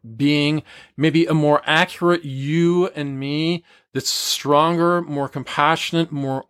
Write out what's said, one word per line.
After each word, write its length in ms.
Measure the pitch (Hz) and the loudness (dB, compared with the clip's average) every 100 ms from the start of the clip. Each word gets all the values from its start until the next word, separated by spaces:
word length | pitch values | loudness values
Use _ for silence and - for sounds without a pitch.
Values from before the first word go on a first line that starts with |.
| 113 113 | -12 -2
being, 460 | 143 147 147 151 - - - - | 0 2 0 -2 -6 -18 -16 -2
maybe 300 | 156 165 170 | 2 2 2
a 80 | |
more 280 | 156 147 147 | 2 2 2
accurate 600 | - 156 180 - 175 175 | 2 2 0 0 0 0
you 640 | 147 131 139 165 170 175 185 | -2 -8 -2 2 2 2 0
and 300 | 151 143 135 | -4 -8 -6
me 460 | 139 151 160 170 - _ _ | -6 -4 -2 -4 -8 _ _
that's 180 | 131 - | -6 -4
stronger, 920 | - - - 139 147 160 170 170 175 | -4 -4 -4 2 4 4 2 2 0
more 280 | 165 143 139 | -2 -4 -6
compassionate, 840 | 143 123 - 147 160 - 165 165 | -6 -6 0 2 2 0 -2 -2
more 320 | 147 139 135 | -4 -4 -6